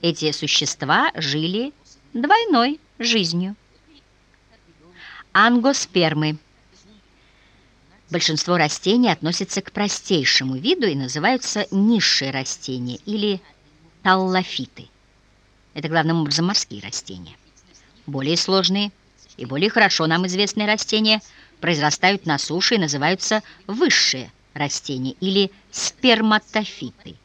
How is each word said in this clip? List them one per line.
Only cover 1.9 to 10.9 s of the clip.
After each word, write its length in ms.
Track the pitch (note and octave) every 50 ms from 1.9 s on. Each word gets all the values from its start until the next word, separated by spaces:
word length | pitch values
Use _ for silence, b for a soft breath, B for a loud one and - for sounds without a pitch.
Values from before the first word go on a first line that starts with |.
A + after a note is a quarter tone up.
| - _ _ _ _
двойной 680 | A#3 A#3+ D4 G4+ A4 A#4 A4+ E4 - A#3 C4 D4 D#4 _ _ _ _
жизнью. 560 | A3+ A#3 A#3 A3+ F#3+ E3 E3 F3 F#3 F#3+ G#3 _ _ _ _ _ _ _ - C#4+ _ _ _ _ _ _ _ _ _ _ _ _ _ _ E3 _ D3+ F3 B B B B B B B B _
Ангоспермы. 1040 | F#3+ G#3 A#3 A#3+ B3 A3+ C4+ C#4 - - - - F#3+ E3+ D#3+ D#3 D3+ D#3 D3+ D#3 D3+ _ _ _ _ _ _ _ _ _ G3 G#3+ G#3 _ _ _ b b b b b b b b b b b _ _ _ _ _ _ _ _
Большинство 480 | E3 F3 E3 - D#3+ D3+ - - F3+ F3
растений 520 | D#3+ D3+ - - - F#3 G#3 A#3+ B3 A3+
относятся 520 | E3+ - - D#3 E3+ - G3 - - G3
к 100 | G3 -
простейшему 840 | _ - G#3 G3+ - - - - G3 E3 C3+ - - - C3+ C3 C3
виду 320 | C3 D3 A#3 F4 F#4 C4
и 80 | G3+